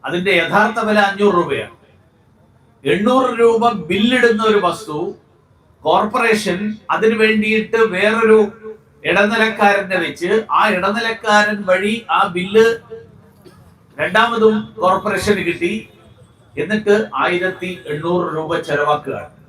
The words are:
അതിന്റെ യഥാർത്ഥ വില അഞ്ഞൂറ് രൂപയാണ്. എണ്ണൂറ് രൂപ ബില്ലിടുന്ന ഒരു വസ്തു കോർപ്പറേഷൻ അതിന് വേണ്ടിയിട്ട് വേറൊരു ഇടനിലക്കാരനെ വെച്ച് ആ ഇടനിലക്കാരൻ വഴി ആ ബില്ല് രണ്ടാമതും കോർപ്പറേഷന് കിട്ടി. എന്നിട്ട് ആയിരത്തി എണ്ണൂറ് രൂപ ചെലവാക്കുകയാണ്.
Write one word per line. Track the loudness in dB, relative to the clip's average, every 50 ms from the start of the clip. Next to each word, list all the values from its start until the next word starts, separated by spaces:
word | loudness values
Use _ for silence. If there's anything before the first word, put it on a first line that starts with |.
| -8
അതിന്റെ | -6 -6 -4 0 0
യഥാർത്ഥ | 0 0 0 2 2 2 2 0 0 -4 -2
വില | 0 2 2
അഞ്ഞൂറ് | 2 0 0 2 2 2 2
രൂപയാണ്. | 2 0 0 -4 -6 -6 -10 -16 _ _ _ _ _ _ _ _ _ _ _ _ _ _ _ _ _ _ _ _ _ -2 -2
എണ്ണൂറ് | 0 2 2 2 4 4 2 0 2 4
രൂപ | 4 4 4 4 2 0
ബില്ലിടുന്ന | 0 -2 -6 -4 -2 0 2 2 2 4 4 2 2 2
ഒരു | 2 2 2 2
വസ്തു | 2 0 -2 -4 -10 -8 -8 -6 -6 -8 -10 -12 _ _ _ _ _ _ _ _ _ _ _ _
കോർപ്പറേഷൻ | -2 0 2 2 0 0 -2 -2 0 0 0 0 0 -4 -4 -4 -4 -6 -8 -10 -6 -4
അതിന് | -2 0 2 0 2
വേണ്ടിയിട്ട് | 2 2 2 2 0 0 0 0 0 -2 -2 0
വേറൊരു | 2 2 2 2 0 0 0 2 2 4 6 6 6 4 2 -2 -14 -18 -18 -18 -18 _ _ _ _ -4
ഇടനിലക്കാരനെ | 0 2 2 2 2 2 0 0 -2 0 2 2 4 4 2 -2 -2 -4
വെച്ച് | -4 -4 -4 -6 -6 -2 0 0 -2 0 0
ആ | 0 2 2 2
ഇടനിലക്കാരൻ | 0 0 -2 -2 -2 -2 -4 -4 -6 -4 -2 2 2 4 4 2 -2 -4 0
വഴി | 0 0 0 0 -2 -4 -4 -4 -2
ആ | 0 0 0
ബില്ല് | 0 -2 -6 -6 2 4 4 4 4 2 -2 -10 -18 -18 -18 -18 -20 -20 -20 -20 -20 _ _ -20 -20 -20 -20 -20 -20 -20 _ _ _ _ -6
രണ്ടാമതും | -6 0 2 2 2 2 0 2 4 4 2 2 -6 -8 -8 -2
കോർപ്പറേഷന് | 0 0 0 0 -2 -4 -4 -2 0 0 0 0 0
കിട്ടി. | -4 -4 -2 -4 -4 -4 -6 -10 -14 -20 -20 -20 -20 -20 _ -20 _ _ _ _ _ _ -8
എന്നിട്ട് | -4 -2 -4 -2 2 2 2 2 0 -4 -4
ആയിരത്തി | -2 -2 -2 -2 -2 -2 -4 -6 -6 -10 -10 -10 -10 -8
എണ്ണൂറ് | -8 -8 -6 -2 -2 -2 -2 -2 -4 -4
രൂപ | -6 -6 -4 -4 -6
ചെലവാക്കുകയാണ്. | -4 -4 -2 -2 0 0 -2 -2 -2 -8 -10 -10 -10 -14 -20 -20 -20